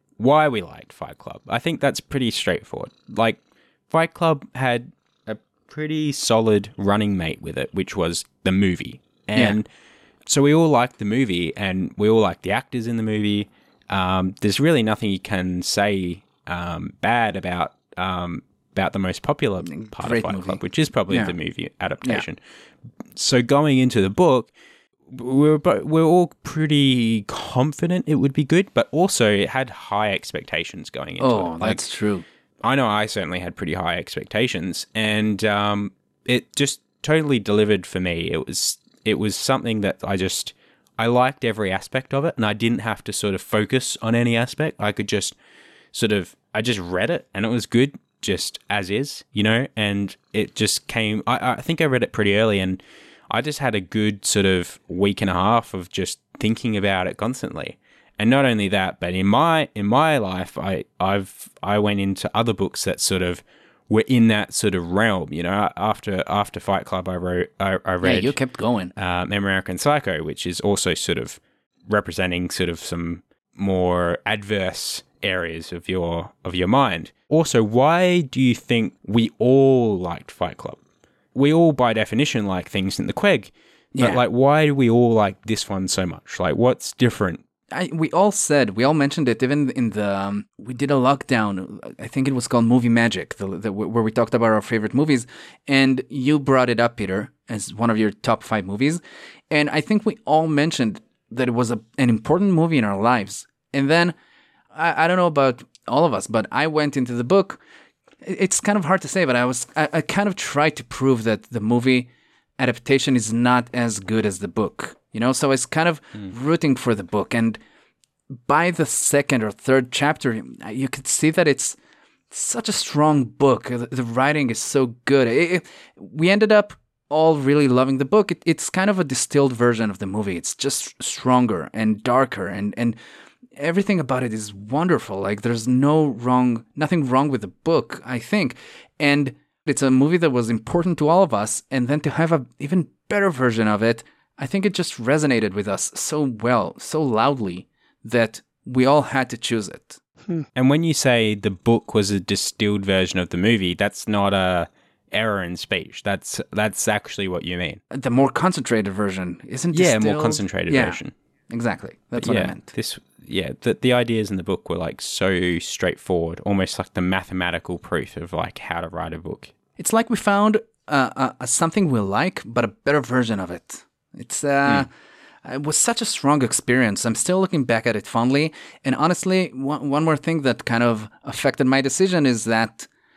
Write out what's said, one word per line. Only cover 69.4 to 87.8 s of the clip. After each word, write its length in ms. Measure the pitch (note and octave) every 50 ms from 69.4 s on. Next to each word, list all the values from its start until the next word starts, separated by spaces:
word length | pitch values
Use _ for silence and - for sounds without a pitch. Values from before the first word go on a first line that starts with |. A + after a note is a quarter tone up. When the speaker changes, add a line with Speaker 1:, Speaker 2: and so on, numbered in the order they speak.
| G2+ G2 F#2+ F#2+ F#2 - F#2 F2
Speaker 1:
Psycho, 440 | - C#3+ D3 D3+ - G2+ F2+ D2+ D#2+
which 240 | D#2 - - -
is 140 | F2+ F2 -
also 320 | - G#2 G2+ F#2+ - F#2 E2
sort 220 | - - - F2 C#2
of 220 | A#1 - - - _ _ _ _ _ _ _ _ _ F#2
representing 640 | G#2 G#2 G2+ - E2 - F#2 F2+ F2+ F2 F2+ E2+
sort 180 | - - F#2+ F2
of 100 | E2+ E2
some 440 | - - - E2+ E2+ E2+ E2+ F2 - _ _ _ _ _ _
more 640 | - G2+ G2 F#2+ F#2 F2+ F2+ F2+ F2 F2 F2 E2+ - -
adverse 760 | G2 G#2+ G#2+ G2+ G2 G#2+ G2+ F#2 F2 D#2+ - - - - - - _ _ _ -
areas 500 | G2 F#2 F#2 F2 E2 E2 E2 D#2+ - -
of 160 | F2 E2 -
your, 440 | F#2 F#2 F2 E2+ E2+ E2+ E2 - - _ -
of 100 | F#2+ F2
your 140 | F2+ F2+ F2+
mind. 440 | A#2 C3+ C#3 A#2 F2+ E2+ - - - _ _ _
Also, 340 | C#3+ D#3 E3 - - B2 A2+
why 580 | G#2 A2 A#2+ C3 D3+ E3 F3 F#3 F3+ F3+ F3+ E3
do 180 | C3 - B2
you 140 | C3 B2+ A#2
think 400 | - - - B2+ A#2 A2 F#2 - _ -
we 260 | - G2+ A#2 A2+ A2+ - _
all 600 | A2+ B2 C3 C3+ C3+ C3+ C3+ B2+ A#2+ A2+ G#2 F2+
liked 320 | F2+ F2 E2+ - - -
Fight 260 | - - - - -
Club? 220 | - - - - - _ _ _ _ _ _ _ _ _ _ _
We 180 | B2+ C3+ C#3+ D#3
all, 200 | E3 E3+ E3 D3
by 200 | B2+ B2+ A#2 A2
definition, 540 | A2 G#2+ - - A2 D3 D3 - A#2 G#2
like 220 | G2 F#2 F2+ F2 -
things 300 | - G#2+ F#2 G2 - -
in 80 | -
the 60 | - -
Queg, 380 | - - G#3 F#3 B2+ G2+ - - _ _ _ _ _ _ _ -
but 160 | C3+ B2 A#2
Speaker 2:
Yeah. 40 | -
Speaker 1:
like, 160 | B2+ A#2+ A#2
why 360 | A#2 A#2+ C3 C#3 D3 D#3 D#3
do 80 | D3+ C#3+
we 160 | C#3 C3 A#2
all 220 | A2+ A#2+ B2 A#2 A2+
like 320 | A2 G#2 G2 F#2+ - _
this 220 | G#2+ A2 - - -
one 200 | G#2 F#2+ F#2+ F2+
so 160 | - - F#2
much? 340 | F2+ D#2+ - - - - -
Like, 160 | F2+ F2+ D2+
what's 360 | - A#2 B2+ B2 - - - -
different? 520 | - B2 A#2+ - - G#2+ F#2 E2 - - _ _ _ _ _ -
Speaker 2:
I, 160 | C#3